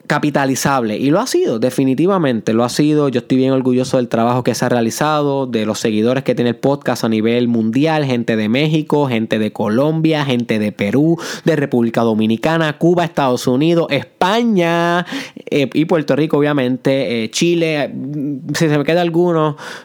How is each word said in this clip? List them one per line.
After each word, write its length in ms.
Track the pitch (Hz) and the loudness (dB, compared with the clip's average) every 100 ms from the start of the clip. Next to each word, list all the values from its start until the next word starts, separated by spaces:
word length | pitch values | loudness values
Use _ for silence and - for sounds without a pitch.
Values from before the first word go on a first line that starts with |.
| - | -2
capitalizable, 920 | 147 151 143 139 127 147 135 113 101 | 0 0 0 0 0 0 0 -2 -2
y 120 | 135 | 0
lo 100 | 175 | 0
ha 80 | 262 | 0
sido, 320 | 349 370 117 | 0 0 0
definitivamente 920 | 127 135 131 131 175 190 143 113 104 | -2 0 0 2 2 2 0 0 0
lo 100 | 110 | 0
ha 60 | 120 | 0
sido. 400 | - 151 151 143 | 2 2 2 2
Yo 100 | 123 | 0
estoy 180 | - 131 | 0 0
bien 140 | 131 | 2
orgulloso 460 | 131 127 123 127 131 | 2 2 0 0 -2
del 100 | 120 | 0
trabajo 340 | 117 117 127 | 0 2 2
que 140 | 123 113 | 0 0
se 80 | |
ha 60 | 123 | 0
realizado, 800 | 123 113 - 151 151 143 139 131 | 0 0 0 0 0 0 -2 -2
de 180 | 117 107 | -2 -2
los 140 | 104 | -2
seguidores 440 | 117 107 113 135 | -2 0 0 0
que 100 | 139 | -2
tiene 180 | 123 120 | 0 0
el 40 | 117 | 0
podcast 480 | 135 139 - 120 | -2 -2 -2 -2
a 60 | 113 | 0
nivel 400 | 110 110 120 120 | 0 0 0 0
mundial, 560 | 117 110 123 156 156 139 | 0 0 2 2 0 0
gente 320 | 120 117 113 | -2 0 -2
de 100 | 107 | 0
México, 600 | 123 156 156 151 147 139 | 0 2 0 0 0 0
gente 300 | 113 110 110 | -2 -2 -2
de 140 | 107 | -2
Colombia, 720 | - 107 113 151 160 160 151 | -4 -2 0 0 0 0 0
gente 360 | 139 123 117 110 | 0 -2 0 -2
de 120 | 107 | -2
Perú, 480 | - 101 139 160 165 - - | -2 -2 2 2 0 -4 -6
de 140 | 165 151 | -2 0
República 440 | 139 123 117 117 | 0 0 0 2
Dominicana, 760 | 117 107 110 113 156 165 156 139 | 0 2 0 0 0 0 0 0
Cuba, 260 | 165 175 | 2 2
Estados 440 | 165 - 135 123 - | 0 0 0 0 0
Unidos, 400 | 127 160 170 156 | 2 2 2 0
España, 1160 | 139 - - 180 226 233 196 170 170 170 175 175 277 - - - | -2 -4 -2 0 2 2 2 2 2 0 0 -4 -8 -12 -14 -4
eh, 200 | 147 131 | -2 0
y 120 | - 165 | 0 0
Puerto 300 | 170 147 135 | 0 0 0
Rico, 220 | 156 147 | 0 0
obviamente, 880 | 147 147 127 127 139 135 107 117 113 | 2 0 0 -2 0 0 -2 -4 -4
eh, 60 | |
Chile. 580 | - 170 170 160 151 131 | -2 0 0 0 -2 -4
Mm, 640 | 131 131 151 139 139 - | -6 -8 -6 -6 -6 -6
si 160 | 151 165 | 0 2
se 80 | 147 | 2
me 80 | 139 | 2
queda 160 | 170 | 0
alguno, 560 | 175 165 180 165 156 143 - - | 0 0 2 2 0 -4 -12 -16